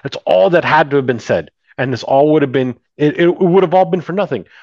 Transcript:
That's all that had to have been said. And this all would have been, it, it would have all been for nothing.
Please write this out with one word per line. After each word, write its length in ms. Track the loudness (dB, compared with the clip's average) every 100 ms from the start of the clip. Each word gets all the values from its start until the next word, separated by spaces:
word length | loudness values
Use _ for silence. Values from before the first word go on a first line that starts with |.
That's 140 | -12 -8
all 340 | -2 0 2
that 120 | 2
had 280 | 2 0 0
to 60 | 0
have 100 | -2
been 120 | -4
said. 300 | -2 -4 -4 _ _ -8
And 160 | -6
this 120 | -4
all 300 | 0 2 4
would 100 | 2
have 80 | 2
been, 260 | 0 -4 -6 _ -2
it, 220 | -2 2
it 220 | 0 2
would 240 | 2 4
have 100 | 4
all 120 | 2 2
been 160 | -2
for 120 | -4
nothing. 320 | -6 -4 -6 -8 -20